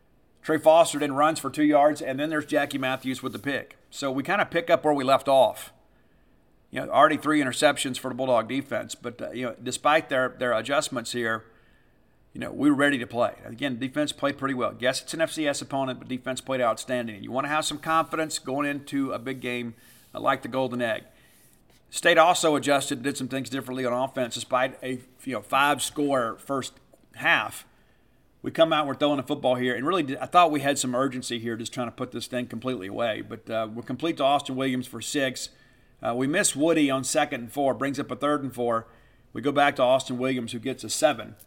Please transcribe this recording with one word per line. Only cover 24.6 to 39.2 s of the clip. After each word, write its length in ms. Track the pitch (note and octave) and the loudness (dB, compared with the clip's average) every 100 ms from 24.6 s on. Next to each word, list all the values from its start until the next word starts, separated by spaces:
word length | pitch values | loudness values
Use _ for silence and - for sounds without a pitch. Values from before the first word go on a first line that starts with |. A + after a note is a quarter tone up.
| C3+ C3 | 0 -4
a, 160 | C3 B2+ - - | -8 -8 -10 -14
you 100 | C3+ | -8
know, 80 | A2+ | -8
five-score 960 | - C3+ C#3+ C#3+ - - D3 C3+ A#2 F#2+ | 0 2 2 2 -2 -2 0 0 0 -6
first 360 | - C#3 - - _ _ _ - | -6 -4 -6 -12 _ _ _ -2
half. 500 | D#3+ D3 G#2 - - _ _ _ _ _ _ _ | 2 2 0 -8 -18 _ _ _ _ _ _ _
We 80 | B2 | -2
come 200 | - D#3+ | 2 4
out, 140 | D#3 C#3+ | 2 0
we're 80 | |
throwing 240 | C3 D3 C#3 | 0 0 2
the 60 | |
football 320 | C3 A#2+ B2+ B2 | -2 -2 0 2
here, 200 | B2 A#2 | 0 0
and 120 | C#3+ | 0
really, 160 | F#3 | 0
did, 160 | C3+ C3+ | -2 -6
I 80 | C3 | 2
thought 240 | F3 E3+ | 4 4
we 80 | D3+ | 4
had 180 | C#3 C#3 | 0 0
some 160 | B2+ | 0
urgency 460 | B2 C3+ B2 - A#2+ | 0 0 -2 -6 -6
here, 180 | A#2 A2+ | -4 -6
just 160 | A2+ | -6
trying 140 | - A#2 | -6 -6
to 40 | |
put 200 | - B2 | -6 -8
this 160 | A#2+ - | -8 -6
thing 180 | B2 A#2 | -6 -6
completely 400 | A2+ B2+ A#2+ F#2+ | -6 -6 -4 -4
away. 360 | A2+ A#2 A2 | -2 -2 -2
But, 280 | A2 A#2 - | -8 -12 -6
uh, 180 | A2+ A2+ | -4 -4
we're 80 | A2+ | -6
complete 360 | - B2+ E3 D#3+ | -8 -4 -4 0
to 60 | |
Austin 320 | C#3 C#3+ - C3 | 2 2 0 -2
Williams 300 | C3+ B2+ B2 | 0 -2 -4
for 160 | A#2 | -8
six. 480 | - D3 C3 B2+ - - _ _ _ _ | -4 -2 -2 -4 -12 -16 _ _ _ _
Uh, 140 | - A#2+ | -4 -2
we 120 | C3+ | 0
miss 280 | E3 - C3+ | 2 0 2
Woody 360 | D#3+ D#3 C#3+ | 2 4 2
on 120 | C3+ | 0
second 380 | C3 D#3 D3 C3 | 0 0 -2 -4
and 100 | A#2 | -6
four, 220 | C#3+ C3+ | -2 0
brings 260 | A#2 C3+ C#3 | 0 -2 -4
up 120 | A#2+ | -6
a 40 | B2+ | -2
third 280 | D3 D3 | 0 0
and 100 | C3+ | -2
four. 320 | A#2+ A#2+ A2+ - - _ _ | -2 0 0 -4 -16 _ _